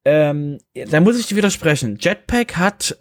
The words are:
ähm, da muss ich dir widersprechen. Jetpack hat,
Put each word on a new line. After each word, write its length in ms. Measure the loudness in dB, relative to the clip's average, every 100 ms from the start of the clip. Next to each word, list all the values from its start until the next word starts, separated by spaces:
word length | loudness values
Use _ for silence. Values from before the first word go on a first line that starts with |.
| 2
ähm, 540 | 2 2 -2 -6 -10 _ -14 -2
da 120 | 4
muss 180 | 4 2
ich 80 | -2
dir 80 | 0
widersprechen. 640 | 0 0 0 0 -2 -2
Jetpack 560 | -2 -4 -2 -2 -2 -2
hat, 400 | -2 -2 -8 0